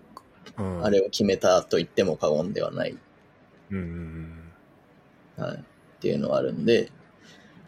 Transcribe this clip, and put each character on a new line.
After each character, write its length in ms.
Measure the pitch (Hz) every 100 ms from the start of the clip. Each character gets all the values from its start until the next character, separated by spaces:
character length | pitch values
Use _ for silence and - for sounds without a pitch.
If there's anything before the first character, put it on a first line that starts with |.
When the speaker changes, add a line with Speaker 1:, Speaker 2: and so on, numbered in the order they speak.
| - -
Speaker 1:
か。 80 | - - - -
う 60 |
ん。 220 | 95 87 104
Speaker 2:
あ 40 |
れ 120 | 98
を 80 | 98
決 160 | - 101
め 120 | 95
た 240 | 95 90
と 160 | - 87
言 80 | 85
っ 40 |
て 140 | -
も 120 | 90 78
過 160 | 80
言 220 | 76 87
で 100 | 85
は 80 | 80
な 160 | 85 80
い。 100 | - _ _ _ _ _ - -
Speaker 1:
う 40 | 98
ん 20 |
う 40 |
ん 600 | 87 85 82 82 82 80 82 - _ _ _ _ _ _ _ -
う 40 |
ん。 20 |
Speaker 2:
は 100 | 50
い。 40 | -
っ 60 | - _ - -
て 80 | -
い 60 |
う 60 | 73
の 100 | 71
は 80 | 67
あ 40 |
る 120 | 65
ん 120 | - 87
で、 260 | 113 - - - - - - - -